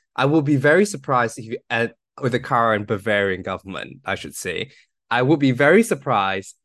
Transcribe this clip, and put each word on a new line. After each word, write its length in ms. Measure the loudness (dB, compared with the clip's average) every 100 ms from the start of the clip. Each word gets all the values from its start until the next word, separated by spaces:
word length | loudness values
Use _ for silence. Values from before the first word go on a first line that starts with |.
| _ -2
I 100 | 0
will 160 | 2
be 140 | 2 2
very 300 | 4 4 2
surprised 520 | -2 -2 0 0 -4
if 80 | -12
you, 120 | -12 -6
uh, 200 | -4 -4 -6 _ -6
with 100 | -2
the 80 | -2
current 480 | 0 2 2 2 -2
Bavarian 560 | -4 0 0 0 -2
government, 540 | -6 -10 -10 -12 -12 -12 -8
I 100 | -8
should 200 | -8 -12
say, 360 | -8 -8 -8 _ _ _ -4
I 100 | 0
would 180 | 2 2
be 120 | 2
very 320 | 4 6 6
surprised 760 | 4 -2 -2 0 0 -2 -8 -12